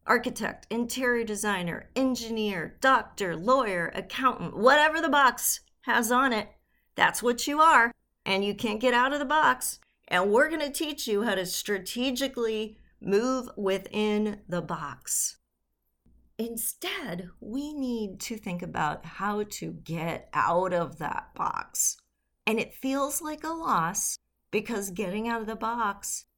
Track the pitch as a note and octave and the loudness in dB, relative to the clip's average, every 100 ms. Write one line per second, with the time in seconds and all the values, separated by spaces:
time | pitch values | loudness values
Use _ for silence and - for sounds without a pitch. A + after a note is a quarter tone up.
0 | - A#3 B3 B3 A3+ - - A#3 A#3 B3+ | 2 2 2 -4 -6 -6 -6 -4 -4 -2
1 | B3 A#3+ A3 G#3 G#3+ G3 F3 E3 - - | 0 0 0 -2 -2 -2 -2 -6 -6 0
2 | C4 A#3+ A#3 A3+ G#3+ F#3 D#3 - C4+ C4 | 0 0 -4 -2 -2 -2 -6 0 4 4
3 | G#3+ - G3 D#3+ F#3+ C4+ A3+ F3+ E3+ - | 2 -6 -4 -2 4 4 4 0 -2 -4
4 | G3+ - B3+ A#3 E3+ - A#3 D4 D4+ D#4+ | -8 0 0 0 -6 4 6 8 6 4
5 | D#4+ C#4+ C4+ - - - _ _ - A3+ | 2 4 4 4 -2 -2 _ _ 0 2
6 | A3 B3 C4+ A3 - - _ _ _ - | 4 4 2 0 -4 -12 _ _ _ 2
7 | F3 - A#3 A#3+ - D4 D#4+ C#4+ A#3 - | 2 2 0 0 0 6 8 8 6 0
8 | _ _ - F#3+ G3+ G3+ A3+ G#3+ B3+ A#3+ | _ _ -2 0 0 -2 -2 2 4 4
9 | C4 D4 C4+ D#4 D4+ B3+ - - _ _ | 4 2 0 4 4 2 -2 -8 _ _
10 | - F3+ G3 G#3+ D4+ D#4+ C#4+ C#4+ D#4 D4 | -2 0 4 4 4 2 -4 -4 -4 -4
11 | - G3+ A#3 F#3+ F3+ - - G3 F#3 A#3+ | -2 0 0 0 -2 -4 -4 -4 -4 -4
12 | C4 B3 C4+ C4 A3+ A3 G#3+ - _ _ | -2 0 -2 -2 -2 -2 -6 -10 _ _
13 | - G3+ B3 C4 B3 - G3 F#3+ F#3+ G#3+ | 0 2 2 0 -4 -4 -2 -2 -4 -2
14 | G#3+ G#3 G#3+ G#3 - F3 E3 D#3+ C#3+ B2+ | 0 0 -2 -6 -6 -6 -4 -8 -10 -12
15 | - - - - _ _ _ _ _ _ | -6 -4 -4 -8 _ _ _ _ _ _
16 | _ _ _ - A#3 A#3 - - F4+ G4 | _ _ _ -10 -8 -6 -8 -6 -8 -8
17 | C4 F3 F3+ - - B3 D4 D4+ C4 A#3 | -8 -8 -10 -14 -10 -8 -6 -4 -2 -2
18 | G#3 F#3 - G#3+ - F3 F3 D#3 D3+ - | -4 -6 -10 -8 -6 -6 -4 -2 -2 -4
19 | E3 - G3 G#3 G#3 - E3 E3 - E3 | -10 -6 -4 -2 -4 -8 -10 -10 -8 -6
20 | E3 E3 - - G#2+ E3+ F#3 F3 D#3+ - | -4 -6 -4 0 2 2 2 0 -2 -6
21 | D#3+ - - - - G1+ - - - - | -6 -6 -8 -6 -4 -4 -6 -2 -2 -4
22 | _ _ _ _ - A3 - - C4 C4+ | _ _ _ _ -2 -2 -2 -4 -2 0
23 | C#4 - D#4+ D4+ D#4 E4 E4 G3 E3 F#3+ | 0 -4 -6 -8 -8 -6 0 0 0 -2
24 | - - _ _ _ G#3+ G#3+ A3+ G3 F3+ | -4 -6 _ _ _ -4 -2 -4 -4 -4
25 | F#3+ G3+ A#3 A#3 A3 A3+ A3+ A#3+ G#3+ G3+ | -4 -4 -4 -4 -6 -6 -4 -2 -2 -4
26 | - - - | -6 -10 -10